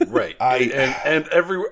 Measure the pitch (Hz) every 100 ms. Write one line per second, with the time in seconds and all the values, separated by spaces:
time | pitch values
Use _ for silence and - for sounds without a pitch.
0 | - 113 87 - 127 127 123 139 131 131
1 | 147 160 156 170 175 185 202